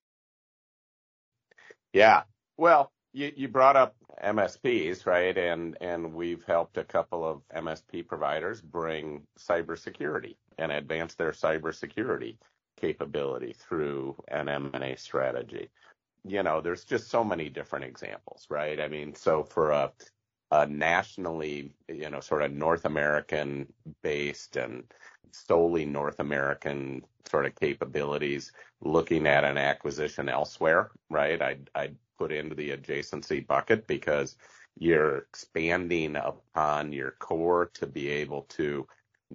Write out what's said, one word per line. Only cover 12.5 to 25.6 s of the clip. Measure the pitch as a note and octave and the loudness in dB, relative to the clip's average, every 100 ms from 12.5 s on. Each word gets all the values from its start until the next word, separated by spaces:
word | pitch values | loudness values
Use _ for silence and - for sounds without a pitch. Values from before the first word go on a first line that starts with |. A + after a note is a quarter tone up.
| _ _ _ | _ _ _
capability | D#2+ D2+ D#2 D2 C2+ B1+ A#1+ - | -4 -4 -4 -4 -4 -4 -8 -12
through | - E2 D2 C#2 C2+ C#2 - | -6 -4 -2 -4 -6 -10 -6
an | D2 C#2+ | -4 -2
M | C#2+ C#2 | -4 -4
and | C2+ | -6
A | C2+ C2 | -6 -8
strategy. | - C2 C2 B1 A#1+ G1+ - _ - _ _ _ | -6 -2 -2 -2 -6 -10 -12 _ -20 _ _ _
You | F#2+ G2 | -6 -2
know, | E2+ D#2+ | 0 0
there's | E2 F2 | -2 -6
just | - A#2 - | -4 -6 0
so | A#2 | 0
many | A2 E2+ D2 | 0 -2 -4
different | D2 C#2+ C#2+ C2 | -10 -8 -8 -10
examples, | B1 G1+ G1+ - - - | -14 -14 -14 -16 -20 -8
right? | D2 D2+ D2+ | -4 -4 -4
I | D2+ | -6
mean, | D2+ D2 | -6 -10
so | D2 - D#2 | -4 0 0
for | D2 E2+ D2+ | 0 0 2
a, | D2 C2+ - - _ _ _ - | 2 0 -4 -20 _ _ _ 2
a | D2+ | 2
nationally, | D2 D2 D#2+ F2+ G2+ - F2 E2 D2+ D2 C#2+ - - | 4 0 0 0 0 -6 -6 -4 -6 -8 -12 -16 -14
you | D2+ D2+ | -10 -8
know, | C#2+ | -8
sort | - D2 | -2 0
of | D2 | 0
North | C#2+ D#2+ E2+ | 0 0 0
American | E2 D2+ D2 D2 - D2+ C#2+ C#2+ C#2 _ D#2 - | 0 0 2 0 0 -4 -2 -6 -8 _ -20 -6
based | D#2 D2 C#2+ D2 - C#2+ | -4 -2 -4 -8 -8 -6
and | B1 B1 - _ - - _ | -6 -8 -16 _ -20 -20 _
solely | - - E2+ | -10 2 4